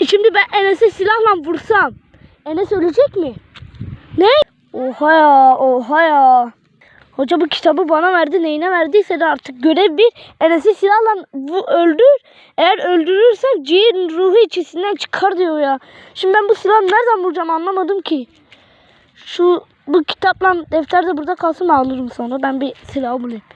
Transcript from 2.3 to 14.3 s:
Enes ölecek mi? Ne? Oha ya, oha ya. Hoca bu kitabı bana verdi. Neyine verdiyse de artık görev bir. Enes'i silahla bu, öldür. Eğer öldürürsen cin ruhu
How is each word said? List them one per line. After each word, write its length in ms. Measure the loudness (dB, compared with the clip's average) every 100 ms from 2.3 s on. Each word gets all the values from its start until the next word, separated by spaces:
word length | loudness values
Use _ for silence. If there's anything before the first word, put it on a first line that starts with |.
| _ -8
Enes 260 | -6 -4
ölecek 440 | -2 0 0 0 -2
mi? 180 | -8 -10 -20 -20 -20 -18 -16 -16 -8 0
Ne? 100 | 2 4 0 _ _
Oha 400 | -10 -8 -2 2
ya, 440 | 4 6 6 6 4
oha 440 | 2 0 0 0
ya. 500 | 2 4 4 4 2 -8 _ _ _ _ _
Hoca 300 | -6 -2 -2
bu 60 | -2
kitabı 420 | 0 0 0 0
bana 240 | 0 0
verdi. 300 | 0 0 -2
Neyine 280 | -2 -4 -2
verdiyse 480 | -2 0 0 0 -2
de 60 | -2
artık 380 | -4 -8 -4
görev 340 | 0 2 2 2
bir. 140 | 0 0 -14 _
Enes'i 340 | 0 2 0 0
silahla 500 | 0 2 0 -2 -8
bu, 360 | -12 -6 -6 -2
öldür. 480 | 0 2 4 4 4 -2 _ _ -2
Eğer 200 | 0 0 0
öldürürsen 800 | 0 0 2 2 2 -2 -2
cin 460 | 0 2 2 0 -4
ruhu 280 | -2 2